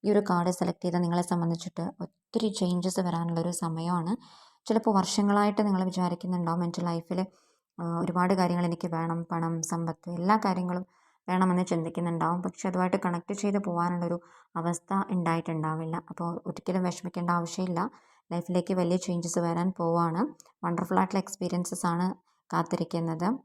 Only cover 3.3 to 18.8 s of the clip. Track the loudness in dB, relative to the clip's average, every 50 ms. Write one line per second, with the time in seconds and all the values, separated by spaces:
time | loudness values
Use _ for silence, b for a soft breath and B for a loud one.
3.3 | -2 0 -2 -2 -2 -2 -4 -4 -4 -2 -2 0 0 0 0 -2 -4 B B B
4.3 | B B B B B B B 0 0 2 2 4 4 4 4 4 2 2 4 4
5.3 | 4 4 4 4 4 2 2 2 2 2 2 0 0 0 0 0 0 -2 -4 -4
6.3 | -2 -2 0 0 0 0 0 -2 -2 -2 -2 -2 -2 -2 -4 _ -2 -2 -2 -4
7.3 | b b b b b b b _ _ -8 -4 -4 -2 -2 -2 0 2 2 4 4
8.3 | 4 4 4 2 2 2 2 0 0 -2 -4 -2 -2 -2 0 0 -2 -4 -4 -4
9.3 | -2 -2 -2 -2 -2 -2 -2 -2 -2 -2 -2 -2 -4 _ -8 -10 -6 -2 2 4
10.3 | 4 4 4 2 0 0 0 -2 -2 -4 -4 b b b b b b b b -2
11.3 | 2 4 4 4 4 4 2 2 0 -2 -2 -4 -4 -4 -2 -2 -2 0 0 0
12.3 | 0 0 -2 -6 -8 -4 -4 -2 0 0 2 2 2 0 0 0 -2 -2 -4 -6
13.3 | -6 -2 -2 0 0 0 0 0 -2 0 0 0 0 -2 -2 -2 -2 -4 B B
14.3 | B B B B _ -2 -2 -2 -2 -2 _ -2 -2 -2 -2 0 -2 0 2 2
15.3 | 0 0 0 -2 -2 -2 -2 -2 -2 -4 -4 -4 -6 -6 -6 -10 -10 -6 -6 -4
16.3 | -4 -6 -8 -8 -10 -8 -4 -2 0 0 0 0 -2 -4 -8 -8 -6 -4 0 0
17.3 | 0 0 0 -4 -4 -4 -4 -2 0 -2 -2 -4 B B B B B B B _
18.3 | -4 -4 -4 0 0 0 2 2 0 2